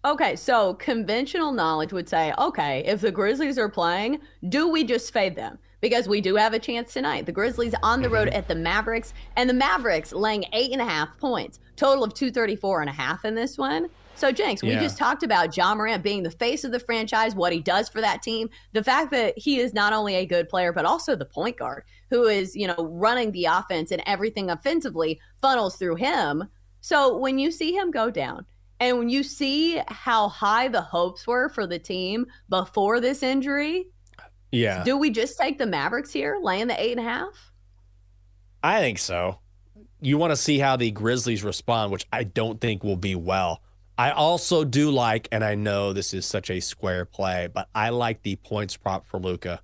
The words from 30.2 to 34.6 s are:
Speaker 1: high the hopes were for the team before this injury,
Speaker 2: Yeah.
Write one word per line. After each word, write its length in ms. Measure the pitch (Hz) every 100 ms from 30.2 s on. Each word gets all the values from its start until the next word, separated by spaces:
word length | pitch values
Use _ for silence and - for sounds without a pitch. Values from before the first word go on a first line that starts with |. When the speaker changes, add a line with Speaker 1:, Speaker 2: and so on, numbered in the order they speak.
| 208
Speaker 1:
high 380 | - 202 220 262
the 140 | 214
hopes 460 | 175 175 180 180 -
were 200 | 240 294
for 180 | - 190
the 100 | 175
team 460 | - 185 185 214 247 - -
before 500 | 185 185 220 202 240
this 220 | 240 277
injury, 640 | 262 269 269 285 302 359 370 - - - - _ _
Speaker 2:
Yeah. 320 | 123